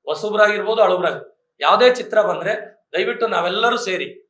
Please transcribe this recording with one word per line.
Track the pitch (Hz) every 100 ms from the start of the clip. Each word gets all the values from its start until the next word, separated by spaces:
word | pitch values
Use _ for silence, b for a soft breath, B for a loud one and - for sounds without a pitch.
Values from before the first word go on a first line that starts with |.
ಹೊಸಬ್ರಾಗಿರ್ಬೋದು, | - - 214 214 208 202 196 220
ಹಳಬ್ರಾಗಿರ್ಬೋದು, | 196 180 170 135 - _ _ _
ಯಾವ್ದೇ | 143 208 247
ಚಿತ್ರ | 247 - 214
ಬಂದ್ರೆ | 202 175 175 233 - _ _
ದಯವಿಟ್ಟು | 165 220 233 226
ನಾವೆಲ್ಲರೂ | 185 175 196 233 233
ಸೇರಿ | 196 180 135 - _